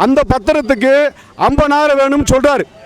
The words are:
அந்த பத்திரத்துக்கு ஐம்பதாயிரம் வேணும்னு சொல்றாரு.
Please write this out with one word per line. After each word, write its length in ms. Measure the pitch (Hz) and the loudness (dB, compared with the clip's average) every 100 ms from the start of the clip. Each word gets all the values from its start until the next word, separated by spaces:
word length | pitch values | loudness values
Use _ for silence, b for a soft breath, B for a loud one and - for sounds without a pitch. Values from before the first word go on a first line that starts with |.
அந்த 180 | 247 269 277 | 0 0 0
பத்திரத்துக்கு 640 | 254 - 311 233 247 254 277 294 B B - 196 | -2 -2 -2 -2 -2 0 2 0 B B -4 -2
ஐம்பதாயிரம் 520 | 285 294 294 302 277 | 0 0 0 0 0
வேணும்னு 300 | 269 285 277 | 0 0 0
சொல்றாரு. 320 | 254 285 262 156 - | 0 2 0 -4 -12